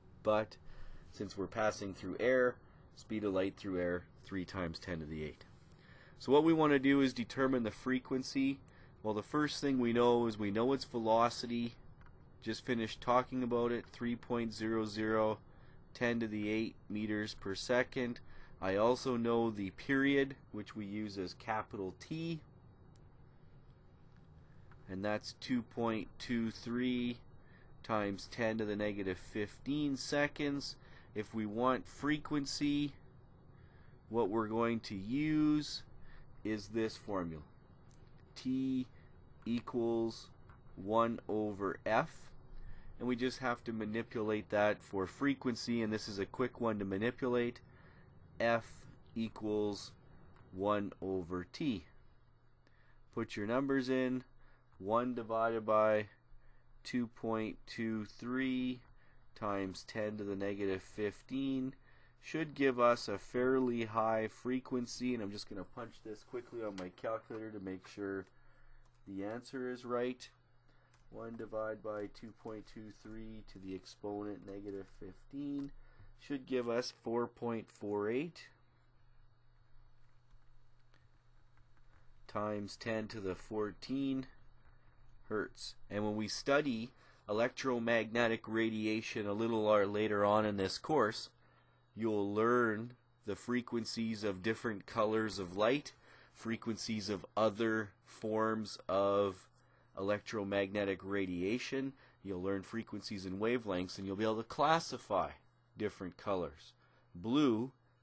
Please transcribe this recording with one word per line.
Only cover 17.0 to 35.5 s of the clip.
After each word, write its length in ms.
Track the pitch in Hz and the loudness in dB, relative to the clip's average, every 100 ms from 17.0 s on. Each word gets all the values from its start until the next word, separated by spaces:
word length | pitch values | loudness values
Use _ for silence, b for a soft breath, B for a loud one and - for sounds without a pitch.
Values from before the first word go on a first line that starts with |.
| 107 107 107 | 0 0 -2
per 200 | - 98 | -6 -6
second. 640 | 95 - 123 127 135 123 120 B B B - | -4 2 2 2 -2 -4 -4 B B B -4
I 140 | 92 | 0
also 420 | 98 113 127 135 120 | 4 4 4 2 2
know 340 | 117 117 113 | 4 4 2
the 200 | 104 98 | 0 -4
period, 640 | - - 139 139 139 135 135 - | -4 0 4 4 4 2 -2 -10
which 240 | 107 104 | -10 -8
we 100 | 110 | -8
use 320 | 101 104 107 98 | -6 -4 -4 -4
as 180 | 90 | -6
capital 600 | - - 110 104 107 92 - | -6 -4 -2 -4 -6 -8 -8
T, 400 | - 160 165 160 - - - - - - - - - - - - - - - - - - - - B B B - - | -8 -6 -4 -6 -10 -20 -20 -20 -20 -20 -20 -20 -20 -20 -20 -20 -20 -20 -20 -20 -20 -20 -20 -20 B B B -18 -10
and 160 | 95 | -4
that's 300 | 104 107 - | 0 0 -4
two 280 | - - 123 | -10 -2 -2
point 460 | 113 - 117 110 - - | -2 -2 0 0 -4 -10
two 320 | - 120 113 | -2 0 0
three 680 | 107 120 120 127 123 120 120 - - B B B - | -4 -4 -2 0 0 -2 -4 -12 -20 B B B -14
times 440 | - 110 101 98 - | -2 0 0 -4 -8
ten 260 | - 113 110 | -2 0 2
to 60 | |
the 100 | 104 | 0
negative 420 | 104 104 101 95 92 | 0 0 0 -2 -4
fifteen 800 | - 110 101 - 127 147 147 131 | -4 -4 -4 -4 -4 0 0 0
seconds. 800 | - 143 147 - 147 143 - - B B B | 0 2 2 0 -2 -2 -4 -10 B B B
If 180 | 104 104 | -6 -4
we 140 | 110 107 | -4 -2
want 400 | 107 127 123 - | 2 2 2 -2
frequency, 1080 | - 143 151 - 151 139 - 147 143 143 - - - - - - B B B B B - | -4 0 0 0 -2 -2 0 0 2 0 -4 -18 -20 -20 -20 -20 B B B B B -4
what 220 | 113 101 | 0 2
we're 180 | 113 107 | 2 2
going 320 | 113 117 113 | 2 2 2
to 160 | - 101 | -2 -6
use 880 | 101 135 151 151 151 | -2 0 2 4 6